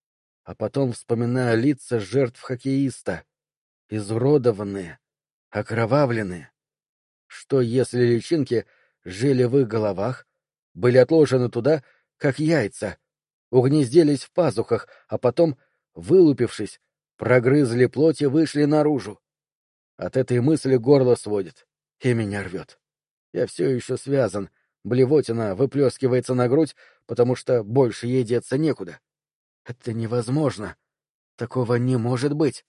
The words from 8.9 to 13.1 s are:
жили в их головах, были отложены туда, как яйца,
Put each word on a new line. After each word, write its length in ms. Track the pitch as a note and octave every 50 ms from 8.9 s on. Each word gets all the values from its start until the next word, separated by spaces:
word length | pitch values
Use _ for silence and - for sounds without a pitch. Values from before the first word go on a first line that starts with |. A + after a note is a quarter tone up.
| _ _ -
жили 380 | F2 F#2 G2 B2 C#3+ C3+ B2+
в 160 | B2 A#2+ B2 C#3+
их 80 | C3
головах, 580 | G#2 G#2+ A2+ G#2+ G#2 F#2+ F2 G2+ A#2+ C3 - - _ _ _ _ _ _ _ _ _
были 260 | - E2+ G#2 B2 A#2+ B2+
отложены 520 | B2 - E3 D#3+ D3+ A#2+ B2+ C3 B2 A#2
туда, 320 | - A#2+ A2+ C#3 D#3+ C#3+ - _ _ _ _ _ _
как 220 | - - D3 B2 -
яйца, 580 | D#3 D#3 E3+ D3 A2 F#2+ - - A2 G2+ - - _ _